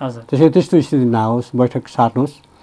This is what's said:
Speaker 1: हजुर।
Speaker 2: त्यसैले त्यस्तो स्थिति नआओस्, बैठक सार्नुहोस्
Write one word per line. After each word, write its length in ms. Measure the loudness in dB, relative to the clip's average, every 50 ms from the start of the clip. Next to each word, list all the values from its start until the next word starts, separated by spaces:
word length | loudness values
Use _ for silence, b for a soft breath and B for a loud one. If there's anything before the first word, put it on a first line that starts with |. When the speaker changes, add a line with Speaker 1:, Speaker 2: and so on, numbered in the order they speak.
| -12
Speaker 1:
हजुर। 200 | -12 -12 -14 -10
Speaker 2:
त्यसैले 280 | -4 0 2 2 4
त्यस्तो 300 | 4 2 0 2 2 0
स्थिति 240 | 0 0 0 0 0
नआओस्, 460 | 0 0 0 0 0 -2 -4 -6 -4 -2
बैठक 320 | -2 -2 -2 -2 -6 -10 -6
सार्नुहोस् 420 | -2 -2 0 0 0 -2 -4 -4 -6 -12 b b b b